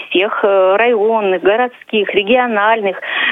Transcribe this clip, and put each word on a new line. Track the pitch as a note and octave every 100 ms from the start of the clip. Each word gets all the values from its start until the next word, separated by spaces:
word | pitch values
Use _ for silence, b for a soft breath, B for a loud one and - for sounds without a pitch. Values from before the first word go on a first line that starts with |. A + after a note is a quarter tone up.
| -
всех, | F3+ G3 -
э, | G3+ G3 F#3 G3+
районных, | A#3+ A3+ G#3+ A3+ G3 F#3
городских, | F#3 A3 B3 - - A3 G3
региональных, | G3 G3+ B3+ B3 G#3 G#3+ A3+ G3 - B B B